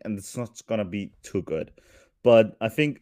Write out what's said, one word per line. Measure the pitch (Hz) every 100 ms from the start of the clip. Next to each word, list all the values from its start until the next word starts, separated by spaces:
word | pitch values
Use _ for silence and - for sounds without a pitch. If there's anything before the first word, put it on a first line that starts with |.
| -
and | 104
it's | - -
not | 117 - -
gonna | 110 95
be | 101 98 -
too | - 98
good. | 82 78 - - _ - _ _
But | 120 117 107 -
I | 110
think | - 151 127